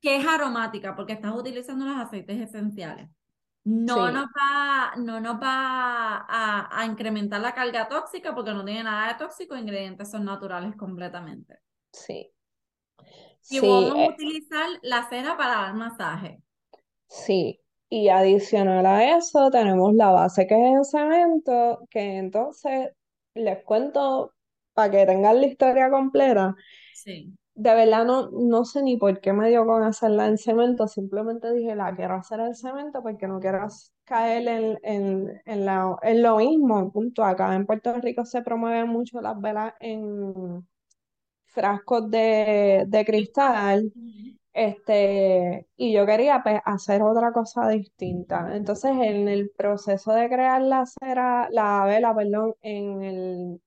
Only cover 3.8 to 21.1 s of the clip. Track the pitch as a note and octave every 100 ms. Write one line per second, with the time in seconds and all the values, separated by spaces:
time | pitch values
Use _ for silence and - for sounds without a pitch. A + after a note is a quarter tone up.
3.8 | A#3 A#3+ A#3+ B3+ C#4 C#4+ C#4 C#4+ C#4+ C4+
4.8 | B3 - A#3+ A3+ A3+ A3+ C4+ C4 C4 B3+
5.8 | B3 A#3+ A3+ G#3 - A3+ A3 G#3 G3 -
6.8 | A3+ G#3+ A3 G#3+ G3+ G3+ A#3 B3 B3 A#3
7.8 | A3+ D4 - F#4 F4 B3+ A3 G3+ G3 A3
8.8 | A3+ G#3 A3 A#3 D4+ - F#4 C4+ A3 G3+
9.8 | G3 F#3+ G#3 G#3+ G3+ G3 G3 F3+ F#3 G#3
10.8 | F#3 F3+ F3+ F3 E3 - - _ _ _
11.8 | _ - - - - _ _ _ _ _
12.8 | _ _ _ - _ _ _ C4+ G#3+ F#3+
13.8 | F#3 - C4+ - D4+ D#4 D4+ D4+ E4 F4+
14.8 | - A#3+ B3 B3 C4+ E4+ C4 A3+ F#3+ G#3
15.8 | A#3 A#3 F3 D#3+ F#3 - _ _ _ _
16.8 | _ _ _ - - F#3+ C#3+ - _ _
17.8 | _ A3+ G#3 F#3+ F#3+ G3 G3 G#3+ F#3+ F#3
18.8 | F#3 G3 B3 E4+ E4+ D4+ C4+ C4 G#3 F#3+
19.8 | F#3+ A3 G#3 F3+ F3+ F#3+ F#3 G#3+ B3 C4+
20.8 | C#4 D4+ D4+